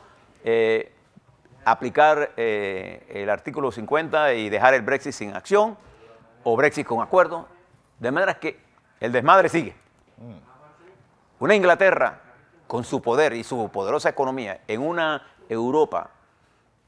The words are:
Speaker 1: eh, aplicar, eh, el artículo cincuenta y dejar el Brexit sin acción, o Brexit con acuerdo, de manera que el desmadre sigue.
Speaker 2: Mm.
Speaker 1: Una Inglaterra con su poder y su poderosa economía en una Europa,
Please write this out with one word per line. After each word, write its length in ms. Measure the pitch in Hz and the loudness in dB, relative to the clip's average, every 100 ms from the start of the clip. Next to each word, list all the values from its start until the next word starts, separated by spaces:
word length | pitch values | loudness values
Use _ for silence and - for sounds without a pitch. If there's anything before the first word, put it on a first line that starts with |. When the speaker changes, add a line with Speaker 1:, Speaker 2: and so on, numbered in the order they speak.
| - _ _ _ | -14 _ _ _
Speaker 1:
eh, 480 | 117 113 113 113 - _ _ _ _ _ _ _ | -2 2 2 0 -4 _ _ _ _ _ _ _
aplicar, 680 | 113 110 123 147 151 147 143 - | 0 0 0 4 4 4 -2 -4
eh, 680 | 117 104 98 92 95 85 - | -2 -2 -4 -8 -12 -16 -14
el 220 | 101 101 | -8 -4
artículo 420 | 101 - 143 131 | -4 -6 -6 -6
cincuenta 600 | 120 107 151 160 156 147 | -6 -2 -2 0 0 2
y 140 | 117 107 | 0 -2
dejar 260 | 101 127 | 4 4
el 80 | 131 | 4
Brexit 300 | 110 135 143 | 0 -4 -4
sin 220 | - 104 | -10 -10
acción, 420 | 95 - 202 220 208 - _ - - _ _ | -12 0 2 2 -4 -20 _ -20 -20 _ _
o 120 | 120 113 | -2 2
Brexit 300 | 147 147 139 | 2 0 -6
con 140 | 113 | -6
acuerdo, 480 | - 185 160 165 - _ _ _ _ _ | 0 2 2 -2 -14 _ _ _ _ _
de 120 | 117 | -4
manera 260 | 156 190 - | -2 -2 -4
que 220 | 160 - _ _ _ _ | -10 -12 _ _ _ _
el 100 | 117 | -4
desmadre 380 | 123 151 190 175 | 0 6 6 4
sigue. 260 | 165 101 - _ _ _ _ | 0 -4 -12 _ _ _ _
Speaker 2:
Mm. 200 | 117 101 _ _ 151 _ - _ _ _ _ _ | -20 -20 _ _ -20 _ -20 _ _ _ _ _
Speaker 1:
Una 140 | 147 208 | 0 4
Inglaterra 640 | 180 170 190 156 120 - - _ _ _ - | 4 4 4 2 -2 -4 -18 _ _ _ -10
con 160 | 120 | -8
su 180 | 120 131 | -6 -4
poder 300 | 120 127 151 | 0 2 2
y 120 | 113 | 0
su 240 | - 123 101 | -6 -8 -6
poderosa 380 | 101 98 147 160 | -6 -4 -2 -2
economía 520 | - 131 131 101 - - | -2 -4 -6 -10 -12 -8
en 140 | 110 | -6
una 440 | 151 170 156 147 - _ - | -4 -4 -4 -6 -10 _ -8
Europa, 640 | 113 123 156 147 85 - _ _ _ _ _ _ _ | -4 -2 0 0 -2 -8 _ _ _ _ _ _ _